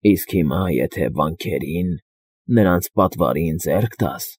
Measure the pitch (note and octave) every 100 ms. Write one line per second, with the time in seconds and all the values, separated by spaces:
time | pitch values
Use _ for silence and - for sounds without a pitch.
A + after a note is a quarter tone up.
0 | G#2 F#2 - G2 D#2 D2+ F#2+ C#2 - -
1 | D#2 - D2+ E2 - C#2+ C#2+ E2 F2+ E2+
2 | _ _ _ _ - A#2 G2 F2+ - -
3 | F#2 - D#2 C2+ E2 D#2+ - D#2+ A2+ -
4 | F#2 - -